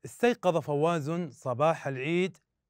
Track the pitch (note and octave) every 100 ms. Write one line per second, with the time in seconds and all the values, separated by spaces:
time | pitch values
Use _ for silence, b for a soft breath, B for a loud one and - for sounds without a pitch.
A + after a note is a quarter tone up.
0 | C3 - A#3+ A#3 F3+ E3 D3+ C#3+ E3 E3+
1 | C#3 E3+ E3 - C3 A#2+ D#3 D#3 C#3+ C3
2 | C#3+ E3+ F#3 - _ _